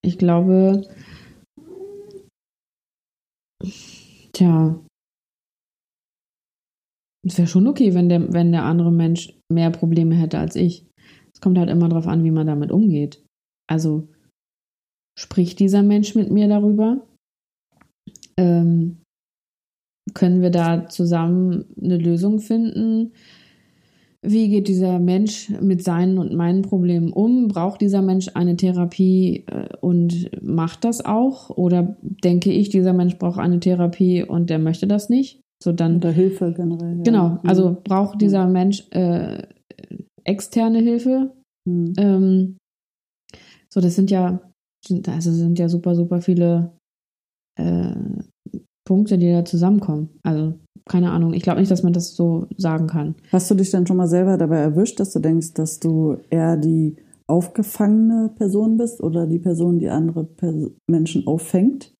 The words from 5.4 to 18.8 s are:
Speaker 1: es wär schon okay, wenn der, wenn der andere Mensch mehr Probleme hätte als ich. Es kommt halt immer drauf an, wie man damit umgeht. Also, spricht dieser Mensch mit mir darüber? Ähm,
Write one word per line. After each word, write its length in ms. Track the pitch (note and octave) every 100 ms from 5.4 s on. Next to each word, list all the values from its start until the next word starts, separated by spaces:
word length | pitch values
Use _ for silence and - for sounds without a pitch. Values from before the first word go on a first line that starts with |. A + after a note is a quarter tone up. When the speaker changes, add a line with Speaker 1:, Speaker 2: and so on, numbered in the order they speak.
| _ _ _ _ _ _ _ _ _ _ _ _ _ _ _ _ _ _ F#3
Speaker 1:
es 120 | F3
wär 100 | E3+
schon 200 | F#3 A3
okay, 260 | C#4+ A3
wenn 160 | F3+ F3
der, 240 | F3 E3+
wenn 180 | F3 E3+
der 120 | E3+
andere 280 | C3+ E3 E3+
Mensch 460 | E3+ E3 E3 - _ _
mehr 180 | E3 E3
Probleme 440 | E3 E3 E3 E3 E3+
hätte 240 | D#3+ D#3
als 160 | D#3+ -
ich. 300 | F3 E3+ _ _ _ _ _
Es 80 | _
kommt 160 | F#3+ F3+
halt 120 | E3+
immer 200 | E3+ E3+
drauf 180 | E3 E3
an, 160 | E3
wie 80 | E3
man 160 | D#3+ D#3
damit 240 | D3 D3
umgeht. 520 | F#3+ G#3+ D3+ C#3+ - _ _ _ _ -
Also, 400 | D#3+ D#3+ D3+ D#3 _ _ _ _ _ _ _ _ _ _ -
spricht 420 | - - F3 -
dieser 240 | G3 G3+
Mensch 320 | G3+ G#3 G#3 A3+
mit 160 | G3
mir 160 | G#3 G#3
darüber? 580 | G#3 G#3 G#3 A3 C4 - _ _ _ _ _ _ _ _ _ - - - -
Ähm, 600 | F3 E3+ E3+ E3+